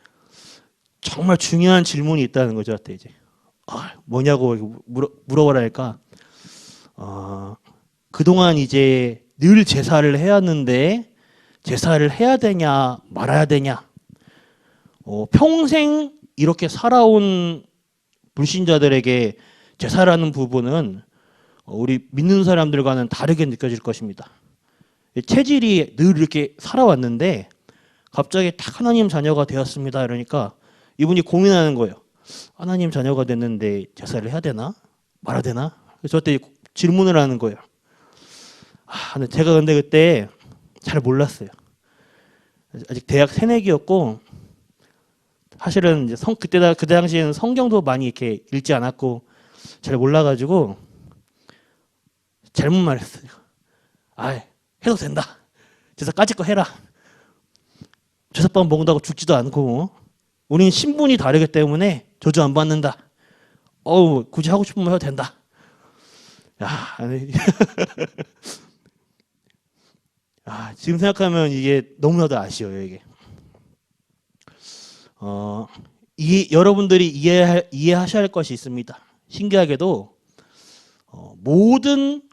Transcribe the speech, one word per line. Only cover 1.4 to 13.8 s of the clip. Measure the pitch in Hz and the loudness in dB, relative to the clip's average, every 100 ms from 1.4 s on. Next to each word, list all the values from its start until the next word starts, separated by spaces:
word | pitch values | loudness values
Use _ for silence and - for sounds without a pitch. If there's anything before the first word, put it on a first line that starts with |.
| - 170 180 185 | 0 2 4 4
질문이 | 170 147 151 160 | 2 -4 -2 -2
있다는 | 123 135 123 | -2 -2 -2
거죠, | 110 107 | -2 -6
저한테 | 107 - | -8 -10
이제. | 95 - _ _ _ _ _ - | -20 -20 _ _ _ _ _ -16
아, | - - - | -14 -14 -18
뭐냐고 | - 120 139 139 127 | -8 -2 2 2 2
이렇게 | 113 107 117 - | -2 -6 -14 -12
물어, | 123 139 - - | -6 -6 -6 -4
물어보라니까, | 139 147 131 113 - 127 110 _ _ _ _ - - - - _ - | 2 4 4 0 -4 -10 -12 _ _ _ _ -20 -20 -20 -20 _ -20
어, | 98 98 98 98 98 107 _ _ _ _ _ | -16 -14 -14 -14 -14 -18 _ _ _ _ _
그동안 | - 151 180 180 156 | 0 4 6 6 4
이제 | 131 135 135 131 123 113 _ - | 0 2 4 2 -2 -8 _ 0
늘 | 160 214 | 6 6
제사를 | 202 139 135 156 147 139 | 6 0 2 2 4 2
해야 | 180 202 | 2 2
하는데 | 185 151 127 123 156 233 226 _ _ _ _ _ | 2 -2 0 2 2 0 -6 _ _ _ _ _
제사를 | - - 165 156 147 | -8 -4 0 2 2
해야 | 139 240 262 | 2 2 2
되냐 | 233 185 156 139 127 120 _ | 0 0 0 0 0 -4 _
말아야 | 92 - 147 151 | -8 -2 0 2
되냐. | 147 139 123 | 0 -2 -6